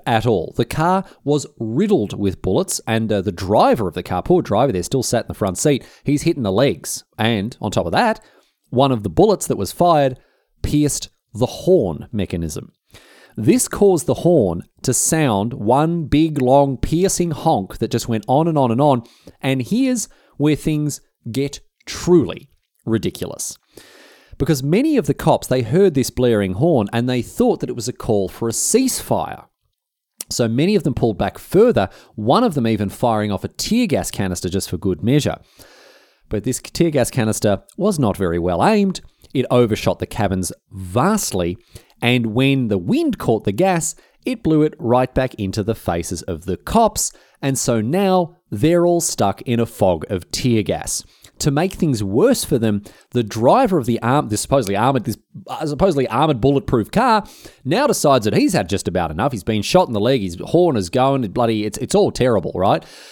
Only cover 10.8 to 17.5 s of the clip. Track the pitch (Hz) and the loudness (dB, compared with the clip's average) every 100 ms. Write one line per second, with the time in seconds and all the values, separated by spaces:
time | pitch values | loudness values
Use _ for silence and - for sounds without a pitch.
10.8 | 147 - - _ _ 104 117 - - 185 | 2 -2 -10 _ _ -4 -4 -2 2 4
11.8 | 98 73 - 101 90 87 80 - - _ | 2 -4 -6 -6 -4 -4 -6 -8 -14 _
12.8 | _ - - - - - 110 247 - - | _ -20 -20 -20 -14 -2 2 4 2 2
13.8 | 202 175 - 123 165 170 98 85 - _ | 4 4 0 0 2 4 2 -2 -8 _
14.8 | - 123 - 160 143 101 110 123 101 127 | -2 0 0 0 2 0 -2 -2 0 2
15.8 | 160 170 135 143 160 143 123 139 139 127 | 2 -2 0 0 2 2 4 4 4 0
16.8 | - 160 185 - 175 139 160 | -2 0 0 0 -2 -2 0